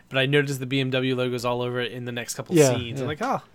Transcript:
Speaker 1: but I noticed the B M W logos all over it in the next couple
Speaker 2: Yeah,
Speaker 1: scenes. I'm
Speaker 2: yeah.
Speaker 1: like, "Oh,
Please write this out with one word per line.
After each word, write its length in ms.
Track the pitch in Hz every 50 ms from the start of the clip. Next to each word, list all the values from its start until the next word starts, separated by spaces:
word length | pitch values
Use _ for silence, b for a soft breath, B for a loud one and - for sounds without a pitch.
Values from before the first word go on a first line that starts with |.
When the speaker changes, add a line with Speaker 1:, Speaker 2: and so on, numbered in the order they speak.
| B B
Speaker 1:
but 100 | - 135
I 60 | 131
noticed 320 | 139 143 147 143 139 143 127
the 60 | 131
B 120 | 123 135 135
M 80 | 135 131
W 240 | 131 131 127 131 131
logos 300 | 123 127 127 123 123 117
all 160 | 123 123 123 123
over 160 | 123 123 127
it 120 | 123 107 110
in 120 | 127 123
the 60 | 123
next 240 | 120 120 117 - -
couple 200 | - - - 185
Speaker 2:
Yeah, 200 | 160 147 131 120
Speaker 1:
scenes. 240 | 120 123 117 117 135
I'm 40 | 127
Speaker 2:
yeah. 20 |
Speaker 1:
like, 140 | 127 156 - 214
"Oh, 180 | 262 240 - - _